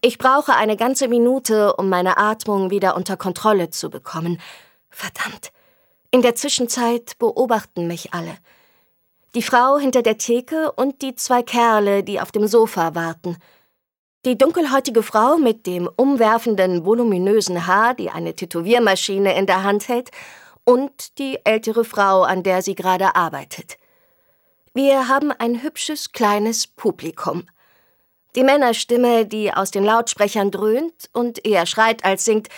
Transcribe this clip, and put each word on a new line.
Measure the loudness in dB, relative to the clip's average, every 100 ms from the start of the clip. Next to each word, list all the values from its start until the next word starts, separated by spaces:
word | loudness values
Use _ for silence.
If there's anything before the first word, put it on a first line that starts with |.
Ich | 2 2
brauche | 2 2 4
eine | 2 2 0
ganze | 0 0 0
Minute, | 2 2 2 0 2 2 2
um | 0
meine | 0 2 2
Atmung | 0 0 -2 -2 0
wieder | 0 0 0
unter | -4 -6
Kontrolle | -6 -2 2 2 0
zu | -6 -10
bekommen. | -12 -12 -6 -4 -6 -8 -20 _ _ _
Verdammt. | -14 -14 -10 -10 -10 -20 _ _ _ _ _ _
In | 2
der | 2 0
Zwischenzeit | -4 -4 -4 -2 -2 -2 -6 -4
beobachten | -4 0 0 0 -4 -8 -6
mich | -6 -10
alle. | -10 -10 -14 _ _ _ _ _ _ _ _ _
Die | -6
Frau | 0 2 2 2
hinter | 2 0
der | 0 -2
Theke | -2 -2 -2 -4 -4
und | -2 -4 -4
die | -10 -8
zwei | -2 -2
Kerle, | 0 0 2 4 2 0
die | -2 -6
auf | -4
dem | -2 2
Sofa | 4 2 0 -2
warten. | -2 -6 -6 -10 -10 _ _ _ _ _ _ _ _
Die | -4 2
dunkelhäutige | 2 2 0 0 2 0
Frau | 0 2 4 4
mit | 2 0 -4
dem | -4 -6 0
umwerfenden, | 0 2 2 2 0 0 2 0 0
voluminösen | 2 2 2 2 2 0 -4 0
Haar, | 2 2 0
die | -6
eine | -8 -10 -10
Tätowiermaschine | -8 -6 0 2 4 2 -2 0 2 2
in | 2
der | 0
Hand | 0 -2 -2
hält, | -4 -6 -18 -20 -20 -20 _
und | 2 2 0 _ -20 -10
die | -8 -2
ältere | 0 0 0 -2
Frau, | -2 0 2 4
an | 2 0
der | 0 -2
sie | -2 -4
gerade | -2 2 2 2
arbeitet. | -2 -4 -14 -18 -18 -20 _ _ _ _ _ _ _ _ _
Wir | 0 4 4 2
haben | 0 0
ein | -2 -2 -2
hübsches, | -6 -8 -8 -8 -10
kleines | -2 0 2 0 -2 -6
Publikum. | _ -4 -4 -10 -8 -8 -8 -10 _ _ _ _ _ _ _ _ 2
Die |
Männerstimme, | 4 4 2 0 0 2 4 2 0
die | -2 -2
aus | -2 -2
den | 0
Lautsprechern | 2 2 0 -2 -2 0 -2
dröhnt | 0 0 0 -2 -10 -10
und | -4 -4 -4 0
eher | 0 0
schreit | 2 0 2 -2
als | -2 0
singt, | 0 -2